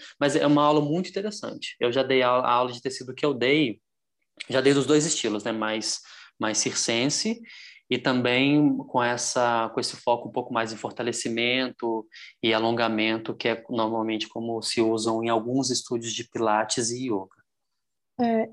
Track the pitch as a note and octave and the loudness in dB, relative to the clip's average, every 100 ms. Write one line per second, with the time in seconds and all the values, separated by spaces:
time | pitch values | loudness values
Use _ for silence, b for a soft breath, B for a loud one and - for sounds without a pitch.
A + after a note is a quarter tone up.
0 | B B C#3+ D3 C#3+ D3 D3 D3+ D3 E3 | B B 2 4 4 6 6 4 2 0
1 | F#3 G3 G#2+ G#2 A2+ G#2+ - - B2+ B2+ | -2 -6 -6 -8 -12 -10 -12 -2 0 2
2 | C3 C3 B2 B2 B2+ A#2+ B2+ A#2+ C3 B2+ | 2 4 4 2 2 2 0 -4 -8 -8
3 | B2+ B2 D3 B2+ A#2+ D3+ C3+ G2+ _ _ | -12 -2 -2 2 2 4 2 -4 _ _
4 | _ _ _ - - C3 C3 C#3+ C3 D3+ | _ _ _ -20 -4 2 4 4 4 4
5 | D3+ - A2+ G#2 A#2 A2 A2 A2 G#2+ - | 4 0 -2 -2 -4 -4 -2 -4 -4 -8
6 | B B B - G#2+ G#2 - - - A#2 | B B B -6 -2 0 -2 -2 -2 0
7 | C3+ - G#3+ A3+ B B B B - B2+ | 0 0 -2 -4 B B B B -6 -2
8 | C3+ B2+ B2 B2 C#3 D3 D3 C3 - B2+ | 0 2 2 2 4 6 4 2 -2 0
9 | A#2+ B2 - C3 A#2+ A#2 A2+ - A#2 - | 0 0 -2 0 2 2 0 -2 -6 -4
10 | - A#2+ A#2 B2+ B2 A#2+ A2+ A2 A2+ - | 0 0 -2 -8 -4 -4 -4 -6 -10 -6
11 | A#2+ A#2+ A#2+ A#2 A#2+ B2+ B2+ - A#2 A2+ | -6 -4 -4 -2 0 0 -2 -4 -6 -6
12 | A2 B B B A#2 A2 A2+ A#2 A#2 A2 | -8 B B B 0 2 2 2 0 0
13 | A2 A2+ A2+ A2 A#2+ A2+ - A#2+ A2 A2+ | 0 -2 -4 -4 -2 -2 -4 -2 -2 -2
14 | A2 A2 A2 A#2 A#2 A2+ G#2+ - A2+ A2+ | -2 -4 -6 -8 -6 -6 -4 0 2 2
15 | A2 A2+ A#2 A#2 A#2 C3 B2+ B2 - A#2+ | 0 -2 0 0 0 -2 0 -2 -4 -6
16 | A#2 A2 A#2 A#2+ A2 G#2+ A2 - A2+ A#2+ | -6 -8 -8 -2 2 2 0 -2 -4 -4
17 | C3 G2+ F#2+ _ _ _ _ _ _ _ | -4 -4 -6 _ _ _ _ _ _ _
18 | _ - A#3+ A3+ A3+ | _ -2 0 0 0